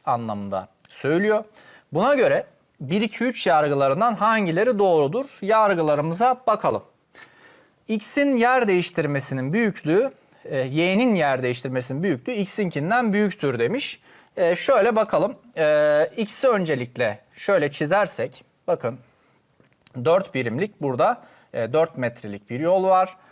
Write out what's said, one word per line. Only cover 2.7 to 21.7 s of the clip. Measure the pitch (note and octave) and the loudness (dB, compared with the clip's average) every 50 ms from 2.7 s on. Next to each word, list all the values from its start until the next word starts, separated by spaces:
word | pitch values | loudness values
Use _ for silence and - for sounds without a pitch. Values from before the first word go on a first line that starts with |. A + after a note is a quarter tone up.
| _ - | _ -14
bir, | C#3+ B2+ F3 G#3 | -8 -4 -2 -2
iki, | A#3 A3 - - A#3 | -2 -2 -4 -4 -4
üç | B3+ A#3+ - - | -4 -4 -2 0
yargılarından | F#3+ E3 D3+ D3+ D3 C#3+ C#3 C#3 C3+ C#3 F3 A3 A#3+ G#3+ | 2 2 4 4 2 2 2 2 2 2 2 0 0 0
hangileri | E3+ G3+ A3 A3+ A3 G3+ E3+ D#3+ F3+ A3 B3+ A#3 G3 | 0 0 0 2 2 0 0 0 0 2 2 2 2
doğrudur? | G3+ F#3+ E3+ D#3 C#3+ C#3 F3 B3 C4+ C4+ - - | 2 2 4 4 2 2 0 -4 -6 -8 -10 -8
Yargılarımıza | G3+ F#3+ A3 A3 G#3+ G3+ G3 E3 D#3+ D3+ D3 D3 D3 D#3+ E3 F3+ A#3 B3+ B3+ B3 - | -2 2 2 4 4 4 2 2 2 2 2 0 0 -2 -2 0 2 2 0 0 0
bakalım. | - G#3+ - - D3 A2+ G2 - _ _ _ _ _ _ - - - _ _ - - - _ _ _ _ _ _ | -2 -2 0 0 -2 -2 -2 -6 _ _ _ _ _ _ -20 -20 -20 _ _ -20 -20 -20 _ _ _ _ _ _
X'in | - A3 G#3+ G#3+ - - C#4+ C#4+ C#4+ C4+ | -6 -4 -4 -4 -2 0 0 2 2 2
yer | A#3 A#3 B3 B3+ C4 A#3+ | 2 4 4 4 2 2
değiştirmesinin | G#3 F#3 F3+ E3+ - - E3+ D3+ C#3+ C#3+ C#3 - - C3+ C3 B2+ C#3 E3 | 2 2 2 0 -2 -2 -2 -2 0 -2 -2 -2 -4 -4 -4 -4 -2 0
büyüklüğü, | A3+ A#3+ G#3 - - - D3+ E3 G3+ C4 C#4+ - _ _ _ _ _ - | 0 0 0 -2 -4 -2 0 2 2 2 0 -4 _ _ _ _ _ -12
e, | - D#3 | -6 -4
Y'nin | C3+ B2+ C3 C3+ D#3 E3+ F#3 F#3+ G#3 B3+ B3+ G#3+ | -4 -2 -2 0 0 0 2 2 2 2 2 2
yer | F3 D3+ C#3 C3+ B2+ B2+ | 2 2 0 0 0 -2
değiştirmesinin | B2 B2 - - C3+ B2+ B2+ B2+ - C3+ C#3+ F3 | -2 -4 -4 -6 -6 -4 -4 -4 -4 -4 -4 -2
büyüklüğü | G3+ D3+ A#2+ - B3 | -2 -2 -4 -4 -6
X'inkinden | B3+ G#3 F#3+ - - - G#3 E3+ - C#3+ C#3+ F3 A3+ B3 A#3 G#3+ F#3+ | -4 -4 -2 -2 -2 -2 -2 -2 -2 -4 -2 -2 0 0 0 0 0
büyüktür | G#3 G#3+ G3 - - - C#3+ B2 A#2 | 0 0 0 -2 -2 -4 -2 0 0
demiş. | A#2 C3 G#3 C#4 C#4+ - - - _ _ - - _ _ - | 0 0 -2 -4 -6 -8 -12 -14 _ _ -20 -20 _ _ -4
E, | - F3+ E3+ F3+ | 0 0 0 0
şöyle | F3 - - C#4 A3 G3 A#3+ A3+ | 0 2 2 4 4 4 4 2
bakalım. | A3 G#3+ G#3+ - D3+ F3 A3 - - _ - - | 2 0 2 2 0 0 0 -4 -6 _ -10 -4
E, | - D#3 D3+ D3+ D3+ D3+ D3+ D3 D3+ D#3+ - - | 0 2 2 4 4 4 4 4 4 2 0 -2
X'i | A#3 A3 G#3 - - - | -4 -4 -4 -2 0 2
öncelikle | C4 A3+ G3+ F3+ D#3+ D3 B2 B2 A#2+ - B2 A#2+ G#2+ G#2 - _ _ _ | 2 2 2 0 -2 -2 -4 -4 -6 -4 -2 -2 -2 -4 -6 _ _ _
şöyle | - - - G3 F3+ D3 D3 | -8 -2 0 2 2 2 0
çizersek, | C#3+ - D#3 D3 F#3 G#3 G3+ F3 - - A#2 - - - - _ _ _ _ | -2 -4 -2 0 2 2 0 0 -4 -6 -8 -8 -10 -14 -20 _ _ _ _
bakın | - E3+ - - A#2 C3+ B2+ - _ _ _ _ _ _ _ _ _ _ _ _ _ _ _ _ - - B2+ A#2+ | -4 -4 -2 -4 -6 -8 -10 -16 _ _ _ _ _ _ _ _ _ _ _ _ _ _ _ _ -18 -12 -4 0
dört | D#3 E3+ G3 F#3+ - - | 0 2 0 0 -2 -4
birimlik | C3 A#2+ A#2 A2 C3+ G3 G#3+ - - | -4 -4 -2 -2 -4 -4 -6 -6 -6
burada, | D3 C#3 B2+ A#2+ D#3+ G#3+ B3 - - - - _ _ _ - | -6 -4 -2 0 0 0 0 -2 -8 -20 -20 _ _ _ -8
e, | A#2+ A2+ A2 | -6 -4 -2